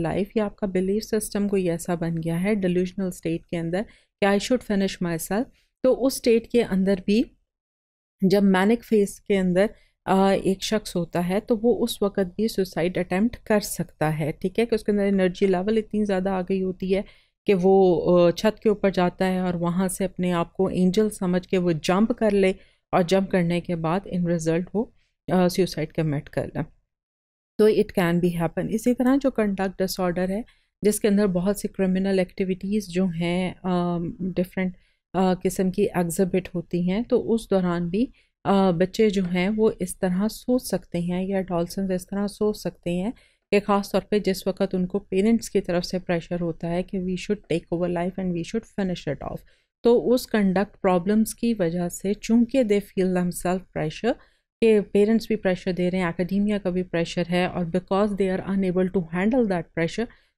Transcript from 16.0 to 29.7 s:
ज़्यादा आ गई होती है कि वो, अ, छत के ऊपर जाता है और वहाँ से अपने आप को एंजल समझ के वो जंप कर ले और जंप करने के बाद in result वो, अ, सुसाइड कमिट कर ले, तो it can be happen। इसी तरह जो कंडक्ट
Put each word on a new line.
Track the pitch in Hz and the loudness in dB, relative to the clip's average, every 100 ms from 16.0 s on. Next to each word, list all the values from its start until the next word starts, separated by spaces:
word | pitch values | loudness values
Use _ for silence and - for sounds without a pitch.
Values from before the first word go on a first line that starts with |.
ज़्यादा | 208 185 190 | 0 0 0
आ | 185 | -2
गई | 180 196 | -2 -2
होती | 190 180 185 | -2 -4 -2
है | 196 202 - _ _ - | -2 -2 -14 _ _ 0
कि | |
वो, | 190 185 190 185 160 | 2 6 6 6 4
अ, | - 175 175 | 4 6 6
छत | 170 220 214 | 4 -2 0
के | 220 | -2
ऊपर | 202 196 | 0 0
जाता | 185 180 - | 2 0 0
है | 185 185 | -2 0
और | 185 175 | -2 -2
वहाँ | 170 175 185 | -2 0 -2
से | 185 | -2
अपने | 190 - 180 | -6 -2 -2
आप | 175 170 | 0 -2
को | - 190 | -2 -2
एंजल | - 185 190 214 | 2 2 4 0
समझ | 208 185 185 185 | -2 -2 -2 0
के | 185 | 0
वो | 180 | 0
जंप | 156 - 185 226 | 0 0 2 2
कर | 240 220 | 2 2
ले | 202 190 190 - _ _ | 4 2 0 -10 _ _
और | - | 0
जंप | 175 190 190 | 2 2 2
करने | 185 170 175 | 0 0 -2
के | 170 | -2
बाद | 170 160 185 - | -4 -2 -2 -2
in | 180 | -4
result | 170 170 160 170 180 | 0 0 0 -2 -2
वो, | 196 247 _ _ _ - | -6 -6 _ _ _ -2
अ, | 180 180 | 2 2
सुसाइड | 175 175 - 156 | 2 -2 -2 -6
कमिट | - 156 143 - | -2 -2 -2 -4
कर | 139 - | -6 -6
ले, | 143 151 _ _ _ _ _ _ _ _ - | -6 -8 _ _ _ _ _ _ _ _ 2
तो | 214 | 4
it | 202 208 - | 4 0 0
can | 170 175 | 0 2
be | 175 | 0
happen। | 170 165 - 165 | 0 -2 -4 -4
इसी | 214 247 | -2 0
तरह | 240 247 277 | 2 2 2
जो | 269 | 0
कंडक्ट | - 214 196 190 | 0 -2 -2 -4